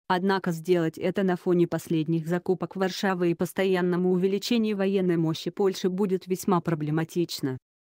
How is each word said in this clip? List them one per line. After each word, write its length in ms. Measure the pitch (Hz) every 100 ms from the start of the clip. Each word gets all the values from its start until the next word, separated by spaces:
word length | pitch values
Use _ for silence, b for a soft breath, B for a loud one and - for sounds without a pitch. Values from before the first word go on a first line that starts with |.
| -
Однако 460 | 185 196 196 185
сделать 440 | 165 160 175 160 -
это 260 | 185 190
на 120 | 190 180
фоне 320 | 185 175 170
последних 640 | 165 - 160 151 165 160
закупок 480 | 175 180 175 170 190
Варшавы 540 | 190 - 196 180 175
и 40 | 170
постоянному 760 | 180 - 190 180 180 180 180
увеличению 680 | 180 190 196 - 240 214 202
военной 400 | 196 196 185 170
мощи 320 | 160 160 175
Польши 400 | - 196 185 190
будет 360 | 185 208 185 180
весьма 360 | 185 - 175
проблематично. 960 | 170 160 151 160 160 175 165 - 139 131 _ _ _